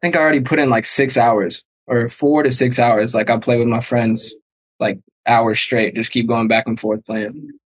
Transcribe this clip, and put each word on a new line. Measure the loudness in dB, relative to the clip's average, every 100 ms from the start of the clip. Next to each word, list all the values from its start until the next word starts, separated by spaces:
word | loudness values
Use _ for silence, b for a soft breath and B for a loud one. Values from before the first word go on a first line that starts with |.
think | -2 0
I |
already | 2 2
put | 0 0
in, | 2
like, | 0 2
six | 2 2 2
hours | 2 2 -2 -6 -14 _ -4
or | -2 -2
four | -2 0 2
to | 2
six | 2 2 2
hours. | 2 2 0
Like, | 0 0
I | 0
play | 0 0
with | 0
my | -2
friends, | -2 0 0 0 -2 -6 _ _ _ -6
like, | -4 -4 -12 _ 0
hours | 2 2 0
straight, | 0 0 0
just | -2 -4
keep | -2 0
going | 0 0
back | 0 0
and | -4
forth | -4 -4
playing. | -6 -8 -8 -10 -18 -20